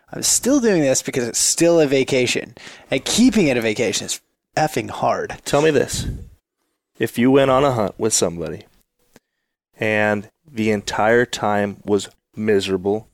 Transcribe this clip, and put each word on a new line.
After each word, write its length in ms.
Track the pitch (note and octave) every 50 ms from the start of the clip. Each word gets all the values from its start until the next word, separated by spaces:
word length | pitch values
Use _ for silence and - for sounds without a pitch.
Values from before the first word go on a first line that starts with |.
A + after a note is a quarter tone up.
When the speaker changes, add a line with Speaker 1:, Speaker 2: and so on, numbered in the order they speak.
| _ _
Speaker 1:
I'm 120 | - - A2+
still 360 | - - - - A3+ C#4 D4
doing 220 | A#3 A#3 G3+ E3+
this 220 | D3+ C3+ C3 - -
because 240 | - C3 C#3 A#2+ A#2
it's 100 | A2 -
still 400 | - - - - D#3+ E3+ E3+ E3
a 60 | D#3
vacation." 680 | C#3 C#3 C3+ C3 - C#3 C3 B2+ A#2 - - - - - - - - - - - -
And 160 | - C#3 -
keeping 420 | - - - A#3 C4 G3+ A3 F#3 D3
it 100 | C3 B2
a 40 |
vacation 440 | A2 A2+ G#2+ - A#2+ G2+ G2+ - - F#2
is 120 | - - _ _ _ _ _ _ - -
effing 320 | D#3 D3+ - - A2 G#2
hard. 480 | - - - B2 A2 F#2 D2+ - - - -
Speaker 2:
Tell 160 | - - C#3+
me 80 | D3+ D#3+
this. 380 | D3+ C3+ - - - - - - - - - - - _ _ _ _ _ _ _ _ _ _ _ _ -
If 200 | B2 A2+ - -
you 120 | A#2 C3
went 200 | C3 C#3 C3+ C3+
on 120 | C3 C3 C#3+
a 80 | C#3+ B2+
hunt 200 | A#2 G#2+ F2+ - -
with 140 | A2 A2+ -
somebody 500 | - - F2+ E2+ E2+ E2 D#2 D#2 - - _ _ _ _ _ _ _ _ _ _ _ _ _ _ _ _ _ _ _ _ _ _ -
and 500 | A2+ G#2+ G#2+ G#2+ G#2+ G#2+ G#2 G#2 F#2+ - _ _ _ _
the 200 | D3 A2+ A2 A2
entire 540 | G#2+ G#2 G2 - - - G#2 G#2+ A#2 A#2+ B2
time 520 | - - - - G#2 G#2 G2+ G2+ G2+ G2 - -
was 240 | - G#2 G2+ - - - _ _ _ -
miserable, 720 | - G#2+ G#2+ G#2+ G2 F#2+ G2 F#2+ F#2+ F2+ G2+ G2+ G#2+ G#2+ _